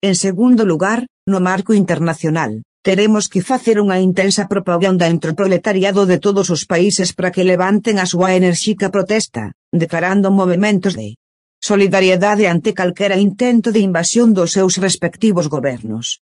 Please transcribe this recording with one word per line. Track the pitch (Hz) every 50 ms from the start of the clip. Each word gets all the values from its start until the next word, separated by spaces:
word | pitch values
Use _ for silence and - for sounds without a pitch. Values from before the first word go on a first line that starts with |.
| -
En | 202 190
segundo | - - 196 185 175 233 254 247 220 220
lugar, | 196 170 151 180 196 220 233 254 - _ _ _
no | - 196 190
marco | 180 185 185 190 196 - 226
internacional, | 202 190 185 175 151 165 170 160 160 - 160 156 165 156 117 107 110 117 _ _ _ _
teremos | - 190 185 208 214 214 208 196 - -
que | 190 180
facer | - 262 254 - 226 226 208
unha | 208 202 185 185
intensa | 190 185 180 185 185 196 196 - 202
propaganda | 190 202 196 - - 175 170 180 196 185 180 175 165
entre | 170 165 - 160 160
o | -
proletariado | 202 190 185 175 - 220 202 190 185 196 196 202 202
de | 185 185 160 -
todos | 208 202 196 190 - 180
os | 151 - _
países | 185 165 180 208 - - 190 180 -
para | - 180 185 180
que | - 180
levanten | 185 180 175 180 190 202 208 208 240 214 196
a | 185
súa | 180 - 170 185 185 185
enérxica | 185 185 180 170 160 - - 214 - 202 190 -
protesta, | 202 185 190 208 220 - - _ 120 107 98 - _ _ _ -
declarando | 175 160 165 - 165 165 180 190 202 196 196
movementos | 196 196 190 180 175 175 202 214 208 190 185 196 180
de | - 110 104 107 _ _ _ _ _ _ _ _ _
solidariedade | - - 208 196 196 196 190 196 190 185 185 180 185 208 208 202 214
ante | 185 170 170 - 220 208
calquera | - 185 180 180 - 202 202 196
intento | 185 202 202 190 - 247 247 247 233 - 233 214
de | 226 202
invasión | 190 180 165 170 - - 226 240 226 214
dos | 190 175 170 -
seus | 196 190 185 180 185
respectivos | 185 196 - - - 170 165 - - 226 202 175 170 151
gobernos. | 143 143 123 139 127 117 - 113 107 113 117 - - -